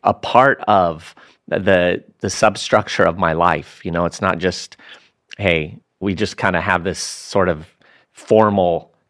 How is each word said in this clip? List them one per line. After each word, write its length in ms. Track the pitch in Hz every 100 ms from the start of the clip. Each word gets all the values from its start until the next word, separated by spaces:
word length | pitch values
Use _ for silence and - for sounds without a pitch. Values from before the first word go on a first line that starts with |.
a 80 | -
part 460 | 101 - 120 135 - -
of 460 | 101 87 82 - - - _ -
the, 540 | 95 98 92 90 - - _
the 100 | 101
substructure 760 | - 110 101 - 107 107 -
of 140 | 87 87
my 140 | 85
life. 480 | 80 87 78 - -
You 60 | 90
know, 120 | 85
it's 160 | 85 -
not 180 | 95 90
just, 380 | 90 90 - - - - _ _ _ -
"Hey, 400 | 101 82 78 - _ _
we 120 | 98
just 220 | 92 104 -
kinda 240 | 117 90
have 220 | 95 90
this 140 | 87 90
sort 500 | - - - 101 90
of 180 | 80 78 _ _ _ _
formal 800 | - - 110 110 101 87 85 - _ _